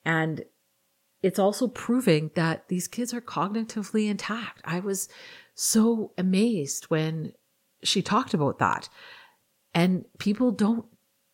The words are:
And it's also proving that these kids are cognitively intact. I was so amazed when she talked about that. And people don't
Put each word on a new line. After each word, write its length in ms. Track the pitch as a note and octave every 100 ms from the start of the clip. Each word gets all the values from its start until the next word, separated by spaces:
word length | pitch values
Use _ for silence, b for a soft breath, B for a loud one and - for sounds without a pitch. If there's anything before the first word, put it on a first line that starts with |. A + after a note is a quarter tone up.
| D#3+
And 400 | D#3+ D#3+ D3+ - _ _ _ _ _ _ _
it's 180 | F#3 F#3+
also 280 | G3 G3+ B3+
proving 640 | - - B3 B3 D#3 D#3 -
that 340 | E3 - -
these 180 | F3+ -
kids 260 | - A#3+
are 60 | A#3+
cognitively 920 | - - F3+ A3 A3 A3 F#3+ A3 G#3+
intact. 520 | G3+ - A3+ G3+ -
I 160 | - E3+
was 300 | G3+ F#3+ - B B B B
so 600 | - - A3 A3+ A3+ - -
amazed 680 | F#3 F#3+ A#3 G#3 C#3 - -
when 480 | D#3 D#3 D#3+ D#3 - _ _ _ _
she 180 | - G3+
talked 320 | - G#3 C4
about 260 | F3 C#3 -
that. 300 | G#2+ - - B B B B B _ _ _
And 320 | E3+ F3+ F#3 - -
people 340 | G3+ G#3 B3
don't 340 | G3 G#3 A#3 - _ _ _ _